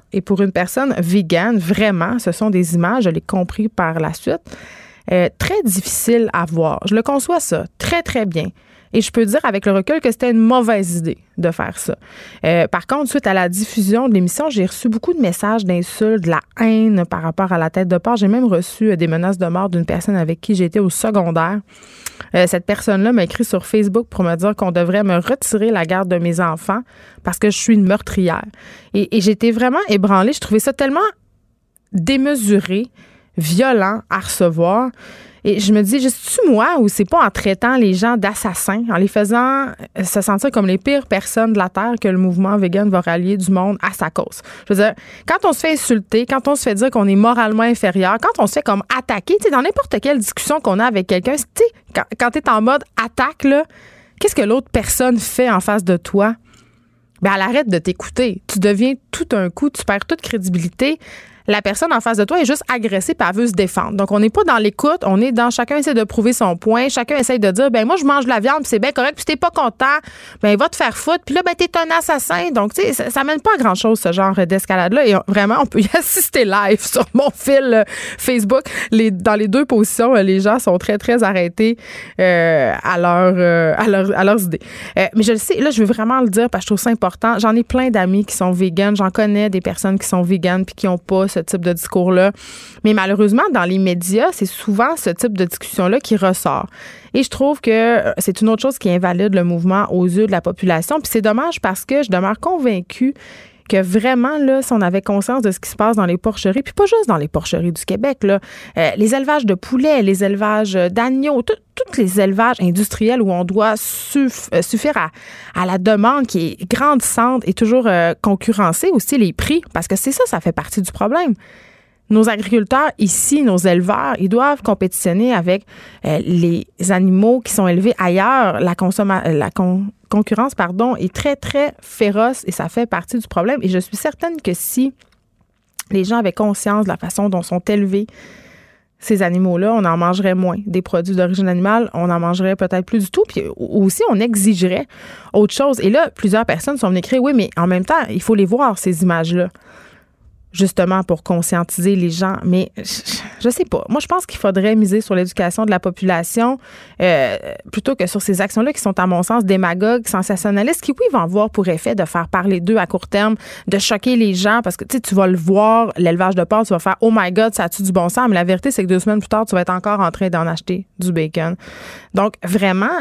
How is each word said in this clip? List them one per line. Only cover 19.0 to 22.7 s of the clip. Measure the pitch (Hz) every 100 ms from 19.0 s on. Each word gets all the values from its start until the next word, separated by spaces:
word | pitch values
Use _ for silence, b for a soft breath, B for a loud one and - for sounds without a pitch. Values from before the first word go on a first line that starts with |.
| 165
menaces | 165 180 185
de | 170
mort | 175 196
d'une | 170
personne | 165 175 208
avec | 190 160 165
qui | -
j'étais | 190 175 214
au | 190
secondaire. | - 220 208 170 165 165 208 B B B B B B B 180
Euh, | 180
cette | 180
personne-là | -